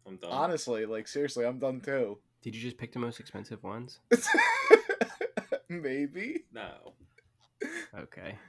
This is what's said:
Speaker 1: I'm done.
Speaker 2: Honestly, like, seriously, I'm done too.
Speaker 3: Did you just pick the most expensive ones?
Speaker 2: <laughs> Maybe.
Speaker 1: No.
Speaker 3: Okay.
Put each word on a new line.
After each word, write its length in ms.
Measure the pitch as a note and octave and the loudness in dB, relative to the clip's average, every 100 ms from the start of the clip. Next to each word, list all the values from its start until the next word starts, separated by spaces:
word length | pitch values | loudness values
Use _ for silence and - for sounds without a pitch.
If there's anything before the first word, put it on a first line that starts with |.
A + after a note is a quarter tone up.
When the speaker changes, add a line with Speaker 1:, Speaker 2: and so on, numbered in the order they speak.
| G2 | -16
Speaker 1:
I'm 120 | F#2 | -10
done. 140 | F2 | -4
Speaker 2:
Honestly, 540 | C3 E3+ D#3+ - A2+ A2 | 2 2 2 0 -2 -2
like, 220 | A2 A2 | -4 -4
seriously, 380 | C#3+ C#3+ B2 A#2+ | -2 0 2 0
I'm 140 | B2+ | 0
done 200 | C3+ C3 | -2 -2
too. 380 | C#3+ C#3 G#2+ G#2 _ _ | -2 0 0 -2 _ _
Speaker 3:
Did 140 | A2+ A2 | -10 -6
you 60 | |
just 160 | A#2+ - | -6 -6
pick 140 | A#2+ | -8
the 80 | B2 | -4
most 200 | A#2+ A#2 | -4 -4
expensive 440 | - G2 G#2 G#2+ | -10 -12 -10 -10
ones? 360 | F#2+ A2 B2 - _ | -8 -8 -10 -16 _
Speaker 2:
<laughs> 1600 | A#3+ G5+ G#5 A#5+ C5+ C5+ A4 - - - - G#4+ - - - - | 4 6 4 4 2 10 8 8 -2 -2 -2 -6 -6 -4 -6 -4
Maybe. 760 | F3 C#3+ C3+ C#3+ E3+ A3+ E4 - | -4 -2 -2 -2 -4 -6 -6 -8
Speaker 1:
No. 400 | - F#2+ - - - - _ _ _ _ _ D4+ E4+ - G2+ | -10 -10 -12 -18 -20 -20 _ _ _ _ _ -8 -6 -10 -12
Speaker 3:
Okay. 380 | - - F2 G#2 | -14 -12 -12 -12